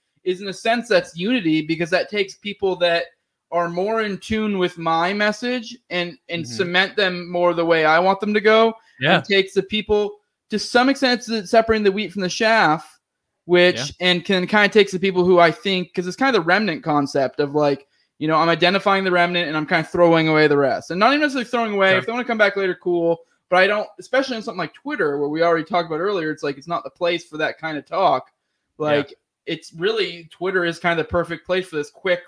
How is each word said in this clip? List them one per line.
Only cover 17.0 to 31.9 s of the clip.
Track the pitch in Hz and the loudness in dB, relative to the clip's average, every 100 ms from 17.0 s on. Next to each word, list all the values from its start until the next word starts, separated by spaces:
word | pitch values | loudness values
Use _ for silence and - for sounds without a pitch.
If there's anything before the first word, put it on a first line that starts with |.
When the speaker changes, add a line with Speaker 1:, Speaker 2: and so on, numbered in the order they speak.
| 139 147 127 - | 0 -2 -2 -2
Speaker 1:
of, | 143 | -2
like, | 147 147 139 - _ _ - | 0 0 -2 -8 _ _ -8
you | 156 | -2
know, | 156 | 0
I'm | 165 | 2
identifying | 170 175 190 196 196 | 2 2 0 0 0
the | 190 | 2
remnant | 180 175 175 165 | 2 2 0 -2
and | 156 | -4
I'm | 151 | -2
kinda | 175 | -2
throwing | 156 175 175 165 160 | -2 2 4 4 4
away | 156 151 | 4 4
the | 143 | 4
rest. | 135 95 - | 2 0 -4
And | 170 | 0
not | 226 | 2
even | 285 | 2
necessarily | 294 262 233 | 0 -2 -4
throwing | 240 226 | -2 -2
away. | 202 190 | 2 2
Speaker 2:
Sure. | 190 | 2
Speaker 1:
If | - | 0
they | |
wanna | 240 | -6
come | 247 226 | -4 2
back | 208 214 | 2 2
later, | 190 175 | -4 -4
cool. | 185 175 170 165 _ _ - | -2 0 0 -2 _ _ 0
But | 180 | 2
I | 190 | 4
don't, | 214 - - | 0 -4 -12
especially | - 254 262 226 | -4 -2 -2 -6
on | |
something | 220 180 | -8 -8
like | 160 | -8
Twitter, | - 285 302 151 143 | -8 -10 -2 -2 -2
where | 143 | -2
we | 156 | 0
already | 170 165 | 2 2
talked | 156 175 165 | 0 -4 -2
about | 156 | -4
earlier, | 190 196 156 | -4 -2 -4
it's | 151 | -4
like, | 147 139 | -6 -8
it's | 160 | -8
not | 170 | -8
the | 135 | -8
place | - 175 170 | -6 -4 -4
for | - 156 | -6 -6
that | 151 - | -6 -6
kind | 160 151 | -8 -10
of | - | -6
talk. | 175 180 131 - _ _ _ _ - | 0 2 2 -4 _ _ _ _ -8
Speaker 2:
Yeah. | 151 | -2
Speaker 1:
Like, | 147 135 - _ _ - | -2 -2 -12 _ _ -12
it's | 160 - | -12 -12
really, | 160 190 226 170 175 160 | -6 -4 -2 -4 -8 -18
Twitter | - 185 190 | -8 -4 -2
is | 170 165 | -2 -2
kind | 175 165 | -2 -2
of | - | -2
the | |
perfect | 170 165 170 - | -4 -4 -8 -4
place | 185 185 | -4 -4
for | 151 | -8
this | 147 | -8